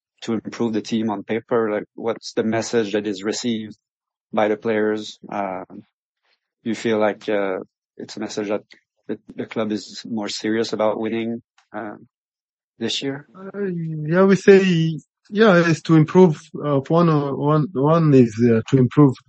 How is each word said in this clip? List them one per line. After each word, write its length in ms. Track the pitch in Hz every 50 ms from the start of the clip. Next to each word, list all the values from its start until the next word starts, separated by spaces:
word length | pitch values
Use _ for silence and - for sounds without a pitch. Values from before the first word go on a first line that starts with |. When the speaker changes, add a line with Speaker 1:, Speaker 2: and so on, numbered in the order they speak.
| _ _ _ _ -
Speaker 1:
to 120 | - 113
improve 380 | 107 - - - - 120 117 110
the 80 | 107
team 300 | 98 - 113 110 110 110
on 140 | 104 101 98
paper, 460 | - 107 113 - - 127 117 113 107
like, 140 | 104 104 90 _ _
what's 380 | - 110 117 110 - - - -
the 100 | 120 110
message 480 | 110 113 113 107 - - 117 110 101 98
that 140 | 104 104
is 160 | 107 98 92 98
received 540 | 110 101 - - 123 113 110 110 107 110 _ _ _ _ _ _ _ _ _ _ _ -
by 160 | 110 107 107
the 80 | 107
players? 600 | 107 - 113 110 107 107 107 107 107 107 - - _ - -
Uh, 360 | - 104 101 95 92 92 92 _ 98 104 110 _ _ _ _ _ _ _ _ _ _ _ _ _ _ _ -
you 120 | 117 107
feel 240 | - - 117 110 107
like, 300 | 107 104 98 110 - -
uh, 300 | 107 101 101 98 92 92 - _ _ _ _ _ _
it's 200 | - 110 110 -
a 40 | -
message 280 | 110 104 - 110 104 101
that 140 | 107 101 - _ - _ _ _ _ _ _ -
the, 100 | 107 - _ _ -
the 120 | - 117
club 260 | - - 123 110 107 107
is 300 | 101 - - - - - -
more 200 | 117 110 104 101
serious 440 | - - - 110 110 113 113 - -
about 260 | 104 107 110 104 110
winning, 440 | 113 110 113 113 113 117 117 117 _ _ _ _ _ _ -
uh, 200 | 107 110 104 107 - 117 _ _ _ _ _ _ _ _ _ _ _ _ _ _ -
this 240 | 113 110 - - -
year? 240 | 139 135 139 147 _ _
Speaker 2:
Uh, 280 | 185 196 196 - 202 202 190 175 170 165 160 160 156 151
yeah, 160 | 151 165 185 190
we 140 | 196 196
say, 600 | 185 - 208 196 190 196 190 175 160 165 165 160 151 - _ _ _ _ -
yeah, 340 | 208 196 226 214 175 170 165
it's 160 | 170 160 - -
to 140 | - 160
improve. 440 | 160 151 151 - 185 185 175 151 - - - -
Uh, 260 | 147 143 147 143 139 135 -
one, 200 | 165 170 175 165
uh, 240 | 156 147 143 139 135
one, 340 | 131 143 147 151 156 143 98 92
one 420 | 127 139 151 165 170 160 151 139
is, 260 | 131 123 113 101 110 120 120
uh, 120 | 113 110 - -
to 100 | - 131
improve 360 | 127 120 - 147 147 135 123 - _